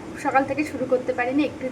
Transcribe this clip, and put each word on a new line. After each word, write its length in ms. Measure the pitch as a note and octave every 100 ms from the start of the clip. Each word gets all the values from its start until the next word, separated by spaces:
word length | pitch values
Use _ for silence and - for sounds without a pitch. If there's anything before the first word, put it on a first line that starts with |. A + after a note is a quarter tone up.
| - -
সকাল 220 | C#4+ C4
থেকে 200 | C4+ C4+
শুরু 220 | D4+ B3+ B3
করতে 220 | B3 B3+
পারিনি, 300 | B3+ B3 C#4
একটু 260 | C#4 - B3+